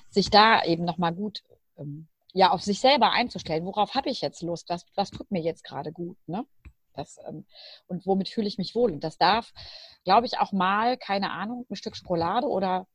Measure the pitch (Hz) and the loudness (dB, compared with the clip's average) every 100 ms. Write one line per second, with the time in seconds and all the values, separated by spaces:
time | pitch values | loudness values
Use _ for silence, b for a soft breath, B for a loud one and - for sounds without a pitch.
0 | B 202 185 208 220 226 160 165 170 165 | B -2 4 8 8 6 2 0 -2 -2
1 | 170 170 214 - _ _ _ - 147 147 | -2 -2 -8 -10 _ _ _ -14 -12 -12
2 | 160 _ _ 185 185 180 - 202 262 285 | -16 _ _ 4 4 4 -2 2 4 6
3 | 214 - 247 175 - 160 175 202 196 262 | 4 2 -2 -4 -4 -4 -2 -2 -2 -2
4 | 294 240 143 - 170 170 - 175 - - | -4 -4 -6 -6 -6 -6 -6 -8 -6 -6
5 | 196 - - 190 165 156 - 139 151 160 | -6 -6 -6 -4 -4 -6 -10 -10 -10 -8
6 | 175 - - 180 285 _ - _ _ - | -10 -12 -10 -8 -10 _ -20 _ _ -14
7 | - - - 156 - B B B - 180 | -14 -14 -16 -16 -16 B B B -10 -4
8 | 185 190 185 - 202 - 175 226 240 147 | 0 0 0 -2 -4 -4 -4 0 0 0
9 | 160 - 170 220 - - B B B B | -6 2 2 2 -2 -16 B B B B
10 | - 208 247 - 196 196 185 202 240 254 | 2 4 4 -2 -2 0 0 2 0 -2
11 | - 196 190 160 202 247 240 196 - - | -2 -2 -2 -6 -8 -10 -12 -10 -12 -10
12 | - 170 170 214 269 190 190 185 185 | -4 -2 0 0 0 0 0 -2 -4